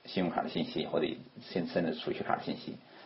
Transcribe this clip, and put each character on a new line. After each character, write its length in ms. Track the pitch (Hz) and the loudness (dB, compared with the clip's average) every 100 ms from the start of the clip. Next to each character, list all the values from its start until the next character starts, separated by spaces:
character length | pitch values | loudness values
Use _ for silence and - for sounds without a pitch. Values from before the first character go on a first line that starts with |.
信 180 | - 95 | -4 2
用 100 | 87 | 2
卡 100 | - | 2
的 60 | 80 | 0
信 160 | 85 | 0
息 220 | 80 82 76 | 0 0 2
或 140 | 78 | 2
者 60 | 78 - - - | 2 0 -8 -14
甚， 240 | - 92 82 | -4 -2 2
甚 180 | 92 | 2
至 100 | 82 | 2
储 180 | 80 - | 0 -2
蓄 100 | - | -2
卡 140 | - - | 2 0
的 60 | |
信 120 | - - | 0 -4
息， 200 | - - - - | -6 -10 -14 -20